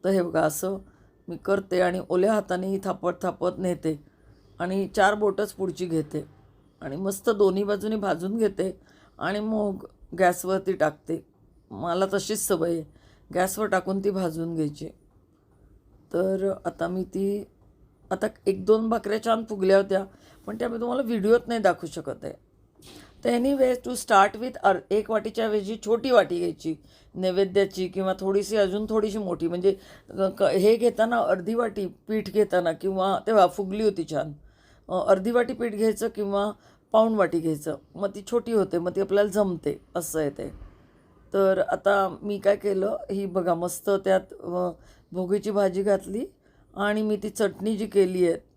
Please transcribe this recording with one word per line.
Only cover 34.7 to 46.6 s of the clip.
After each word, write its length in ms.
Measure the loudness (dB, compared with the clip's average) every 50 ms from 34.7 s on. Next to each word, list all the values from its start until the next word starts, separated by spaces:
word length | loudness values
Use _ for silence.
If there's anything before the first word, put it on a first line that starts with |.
| -20 _ _ -4
अ, 100 | -2 -2 4
अर्धी 240 | 4 2 4 2 0
वाटी 220 | 0 0 0 0 -2
पीठ 220 | -4 -4 -4 -2
घ्यायचं 320 | 0 0 0 0 0 -4
किंवा 440 | -6 -4 -4 -4 -2 0 -2 -2 -2 -4 _ _ -20 _ _ _ _
पाऊण 220 | 4 4 4 4 4
वाटी 260 | 2 2 2 2 0
घ्यायचं, 380 | 0 0 -2 -2 -4 -8 -8 -8 _ _ -8
मग 140 | -6 -6 -6 -6
ती 80 | -8 -8 -2
छोटी 200 | -2 -2 -2 2
होते, 280 | 2 2 2 2 0 -2
मग 120 | -2 -2 -2
ती 60 | -2
आपल्याला 280 | -2 2 2 2 2 2
जमते, 520 | 2 2 2 2 0 -2 -4 -6 -6 -6 -12 _ _
असं 240 | -6 -6 -4 -2 -2
आहे 100 | -2 -2
ते. 240 | -4 -6 -12 -12 -12 -16 -18 -20 -20 _ -20 _ _ _ _ _ _ _ _ _ 2
तर 260 | 2 4 4 4 2
आता 580 | 2 0 0 0 2 2 2 4 2 0 -4 -8
मी 180 | -6 -6 -6 0
काय 160 | 2 2 2
केलं, 420 | 2 0 -2 0 0 0 -2 -2 -4 -6 -6
ही 140 | -6 -4 -4
बघा 300 | -2 -2 -2 0 0 0
मस्त 340 | 0 -2 -6 -6 -6 -2 -2
त्यात, 440 | -2 0 2 2 2 2 0 -4 -18 -14 -10
अ, 280 | -6 -4 -2 -2 -4 -4 -8 -20 -20 -20 _ _ _
भोगीची 400 | -6 -6 -2 0 0 0 0 -2
भाजी 320 | 0 2 2 2 0 0 2
घातली 420 | 2 2 2 0 -6 -6 -6 -8 -8 _ _ _ _ _ _